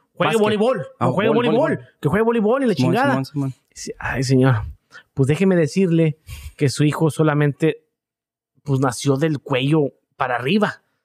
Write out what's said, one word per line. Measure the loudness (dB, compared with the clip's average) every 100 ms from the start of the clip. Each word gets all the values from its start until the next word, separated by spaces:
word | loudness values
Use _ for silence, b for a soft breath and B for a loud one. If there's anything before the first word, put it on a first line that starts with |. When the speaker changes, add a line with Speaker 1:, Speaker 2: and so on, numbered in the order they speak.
| _
Speaker 1:
juegue | -4 0
Speaker 2:
Básquet. | 2
Speaker 1:
voleibol, | 2 2 0 -2 -6 -4
Speaker 2:
Ah, | -2
Speaker 1:
que |
juegue | 0 0
Speaker 2:
voleibol, | 2 2 0
Speaker 1:
voleibol, | 0 -4
Speaker 2:
voleibol. | -8 _
Speaker 1:
que | -2
juegue | 0
voleibol | 0 2 2 2
y | 0
la |
Speaker 2:
Simón, | 0 0
Speaker 1:
chingada". | 2 0
Speaker 2:
Simón, | 0 -4
Simón. | -6 -6 -8 _
Speaker 1:
Dice, | -16 -14 -10
"Ay, | -6 -4
señor, | 0 4 4 2 -4 -12 _ B B
pues | -2 0
déjeme | 2 2 2
decirle | 2 0 2 2 2 -2 B B B -2
que | -2
su | 2
hijo | 0 0 -2
solamente, | 0 0 2 0 0 -2 -2 _ _ _ _ _ _ _ _
pues, | -4 0
nació | 0 -2 -2 0
del | 0 -2
cuello | -4 -2 0 0 0 -6 _ -6
para | -4 -4
arriba". | -2 0 -2 -6 _ _